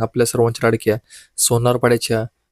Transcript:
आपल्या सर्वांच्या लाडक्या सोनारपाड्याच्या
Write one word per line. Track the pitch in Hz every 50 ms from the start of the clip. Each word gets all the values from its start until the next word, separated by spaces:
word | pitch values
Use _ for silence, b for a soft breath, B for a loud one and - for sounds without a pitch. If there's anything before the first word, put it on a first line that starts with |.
आपल्या | 113 113 - 120 117
सर्वांच्या | - - 120 117 117 113 - -
लाडक्या | 117 113 110 - 110 107 110 B B B B B B B -
सोनारपाड्याच्या | - - 120 117 120 123 123 120 120 120 120 117 - - 117 110 113 - - _ _ _